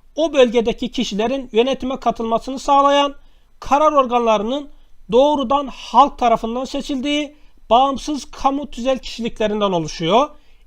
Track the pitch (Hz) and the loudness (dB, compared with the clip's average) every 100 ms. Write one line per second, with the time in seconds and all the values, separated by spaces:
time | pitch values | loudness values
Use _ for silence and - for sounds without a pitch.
0 | - - 320 285 247 240 226 - 247 - | -10 -4 0 4 4 2 -2 -4 -6 -6
1 | 214 202 233 277 254 214 262 254 254 269 | -4 -4 -4 -4 -2 0 0 -2 -6 -4
2 | 240 226 226 220 - 269 - 277 277 285 | -4 -4 -4 -4 -4 -6 2 4 4 4
3 | 285 277 - _ _ _ - 277 302 294 | 0 -4 -20 _ _ _ 0 2 4 4
4 | 254 240 226 214 220 285 277 - - - | 2 2 2 2 0 -6 -8 -18 -20 -20
5 | - 233 285 294 247 277 269 - - 226 | 0 4 4 2 0 -2 -2 -12 2 4
6 | 277 - 240 220 226 247 254 285 - 269 | 4 4 0 2 -2 -6 -6 -8 -6 -4
7 | 285 294 294 - - - - 233 277 269 | -2 -4 -4 -12 -20 -16 2 4 4 -2
8 | - 285 - - 277 277 294 - 254 262 | -6 -8 -10 -4 -2 -2 -6 -6 -4 -4
9 | - - 226 - 214 214 202 175 151 - | -6 -8 -8 -4 -2 0 0 -2 -4 -4
10 | 165 220 294 - - - | 0 2 2 -4 -20 -20